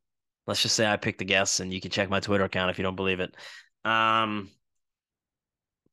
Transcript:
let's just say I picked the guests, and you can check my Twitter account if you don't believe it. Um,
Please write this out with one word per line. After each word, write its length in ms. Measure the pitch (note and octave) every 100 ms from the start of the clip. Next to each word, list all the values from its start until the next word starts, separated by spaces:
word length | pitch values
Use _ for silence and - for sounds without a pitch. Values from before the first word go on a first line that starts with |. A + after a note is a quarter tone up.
| _ _ _ _ -
let's 120 | G2+
just 140 | A2
say 140 | - G#2+
I 80 | G#2
picked 240 | - -
the 40 |
guests, 360 | F#2+ G2 G2 -
and 120 | F#2
you 80 | F#2
can 120 | F#2
check 180 | - F#2+
my 80 | G2
Twitter 240 | G2 G2+
account 280 | G2 - F#2
if 80 | F2+
you 40 |
don't 140 | F#2+ F#2+
believe 240 | F#2+ F#2
it. 120 | F2+ - - - - _
Um, 680 | G#2+ A2+ A2+ A2+ A2 G#2+ F#2+ _ _ _ _ _ _ _ _ _ _ _ _ _ _